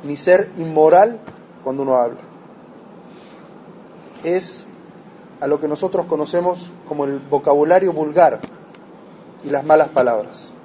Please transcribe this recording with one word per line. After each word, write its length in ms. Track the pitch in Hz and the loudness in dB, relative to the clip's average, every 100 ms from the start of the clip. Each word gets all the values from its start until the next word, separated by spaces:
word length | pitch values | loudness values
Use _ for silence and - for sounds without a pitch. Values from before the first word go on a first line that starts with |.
ni 140 | 143 147 | -10 -6
ser 340 | - 185 208 - | 2 2 2 -8
inmoral 640 | 165 156 156 175 214 226 - - - - | -4 2 6 6 4 0 -18 -20 -20 -12
cuando 220 | 131 135 | -10 -6
uno 100 | 135 | -2
habla. 240 | 127 120 117 - - - - - - - - - - - - - - - - - - - - | 0 0 -6 -20 -20 -20 -20 -20 -20 -20 -20 -20 -20 -20 -20 -20 -20 -20 -20 -20 -20 -20 -10
Es 420 | 165 185 180 - - - - - - - - - | -4 -4 -6 -18 -20 -20 -20 -20 -20 -20 -20 -10
a 60 | 139 | -4
lo 140 | 147 | -2
que 80 | 151 | -2
nosotros 380 | 147 185 175 175 | -4 -4 -4 -4
conocemos 520 | 156 147 175 175 175 - - - | -4 -2 -2 -2 -4 -12 -20 -12
como 160 | 147 | -6
el 140 | 139 139 | -4 -6
vocabulario 760 | - 143 147 147 151 185 190 | -4 -2 2 2 4 2 2
vulgar 480 | 156 151 160 160 110 - - - - - - - - - - | -2 -2 2 2 2 -12 -20 -20 -20 -20 -20 -20 -20 -20 -16
y 60 | 143 | -6
las 140 | 139 | -6
malas 240 | 151 156 147 | 2 2 4
palabras. 600 | 143 123 113 104 - - - | 0 0 -2 -6 -14 -20 -20